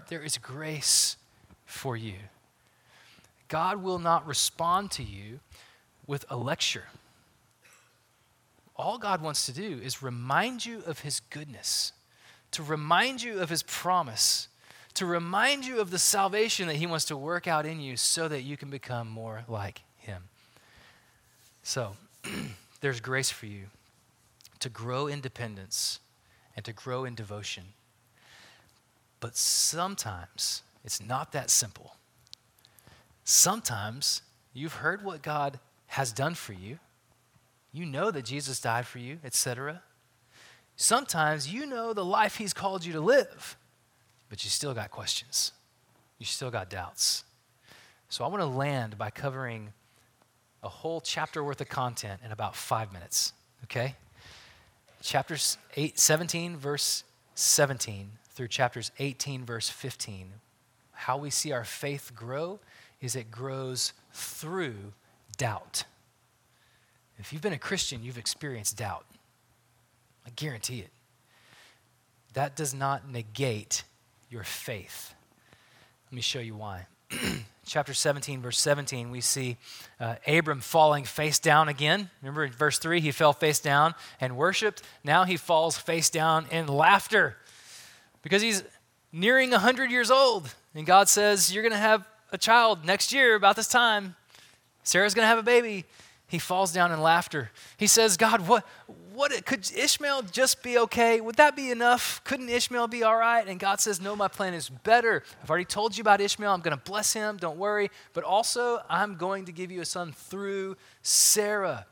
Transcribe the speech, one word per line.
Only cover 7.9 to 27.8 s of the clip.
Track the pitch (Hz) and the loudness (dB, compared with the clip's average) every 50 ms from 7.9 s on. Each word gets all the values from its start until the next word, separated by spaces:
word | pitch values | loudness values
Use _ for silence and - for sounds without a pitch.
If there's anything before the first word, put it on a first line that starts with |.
| _ _ _ _ _ _ _ _ _ _ _ _ _ _ _ _ _ | _ _ _ _ _ _ _ _ _ _ _ _ _ _ _ _ _
All | - - 170 214 | -8 -6 -6 -6
God | 247 226 202 190 175 | -4 -2 -2 -2 -2
wants | 156 156 143 - - | -2 -4 -2 -2 -4
to | - 123 | -4 -4
do | 143 202 220 160 123 101 | -8 -8 -8 -8 -8 -8
is | 131 123 - 135 | -10 -10 -8 -8
remind | 131 123 120 120 127 139 160 196 240 254 233 - | -10 -8 -8 -4 2 2 2 2 2 -2 -6 -10
you | 233 233 220 180 | -10 -10 -12 -10
of | 170 156 - | -10 -10 -10
his | - 147 135 - | -8 -8 -8 -8
goodness, | - _ - 147 151 147 120 - - - - - - - - _ _ _ _ _ _ - - _ _ _ - | -8 _ -14 -14 -14 -14 -16 -10 -6 -4 -2 -2 -2 -4 -6 _ _ _ _ _ _ -20 -20 _ _ _ -10
to | - 160 | -10 -6
remind | 147 160 151 151 151 170 180 226 262 269 247 233 | -4 -4 -4 0 2 4 4 4 2 0 -6 -8
you | 240 220 190 | -8 -6 -6
of | 180 156 | -4 -4
his | 170 156 - | -4 -6 -4
promise, | - - - - 175 185 180 160 127 110 110 - - - - - - _ _ _ - - - - - - | -6 -8 -6 -2 0 2 2 0 -2 -2 0 0 2 2 0 -4 -8 _ _ _ -20 -20 -20 -20 -10 -6
to | - 190 | -6 -2
remind | 175 170 170 170 170 185 202 226 269 285 277 262 | -2 -2 -2 -2 -2 0 2 2 2 2 0 -4
you | 262 254 233 | -6 -4 -4
of | 208 175 | -4 -2
the | 180 175 | -2 0
salvation | - - - 202 196 190 185 214 220 226 - - 185 165 | 2 2 4 2 2 0 2 0 0 0 0 -2 -2 -4
that | 151 | -2
he | 147 165 | -2 -2
wants | 175 165 156 - | -2 -2 -2 -4
to | - 156 | -4 -6
work | 139 135 151 175 175 - 180 | -8 -6 -4 -6 -4 -2 0
out | 165 151 151 | 0 0 -2
in | 151 165 160 | -4 -6 -8
you | 143 135 127 | -10 -10 -6
so | 113 - - - 170 165 160 | -2 0 0 0 0 -2 -4
that | 151 139 127 | -4 -6 -6
you | 139 147 | -8 -10
can | 139 - 139 | -12 -12 -12
become | 139 135 - - 127 120 113 110 | -12 -14 -10 -8 -8 -6 -6 -8
more | 110 113 113 113 110 113 120 117 | -10 -10 -10 -10 -12 -12 -10 -10
like | 113 104 101 104 - - - _ _ _ | -8 -8 -8 -8 -10 -14 -20 _ _ _
him. | - - 101 90 87 95 _ _ _ _ _ _ _ _ _ - - - _ _ _ _ _ _ _ _ _ _ _ _ _ _ _ | -16 -14 -14 -14 -16 -20 _ _ _ _ _ _ _ _ _ -20 -20 -20 _ _ _ _ _ _ _ _ _ _ _ _ _ _ _
So, | - - 135 117 104 101 - - _ _ _ - - - | -8 -6 -6 -6 -8 -10 -16 -20 _ _ _ -14 -12 -10
<clears throat> | - - 135 104 - - _ _ _ | -10 -10 -10 -12 -16 -20 _ _ _
there's | - 139 131 120 | -6 -6 -6 -6
grace | 110 127 131 135 135 - | -6 -4 -4 -2 -2 -2
for | - - - | -4 -6 -12
you | 107 101 101 98 95 - _ _ _ _ _ _ _ _ _ _ _ _ _ _ - _ _ | -14 -14 -14 -16 -18 -20 _ _ _ _ _ _ _ _ _ _ _ _ _ _ -20 _ _
to | - 131 | -12 -12
grow | 110 107 113 117 123 131 143 147 | -10 -10 -8 -6 -4 -4 -4 -4
in | 143 147 | -6 -6
dependence | 131 123 - - 123 110 107 95 95 - - - - - - - - _ _ _ _ _ _ _ _ _ _ | -8 -10 -8 -8 -8 -8 -8 -12 -12 -8 -6 -4 -4 -4 -6 -8 -12 _ _ _ _ _ _ _ _ _ _
and | - 110 | -14 -14
to | - 113 | -14 -14
grow | - - 131 127 127 131 | -12 -10 -8 -6 -6 -6
in | 123 120 | -8 -8
devotion. | 110 110 98 104 104 104 - - - 90 95 101 _ | -10 -12 -12 -12 -12 -10 -10 -12 -12 -14 -20 -20 _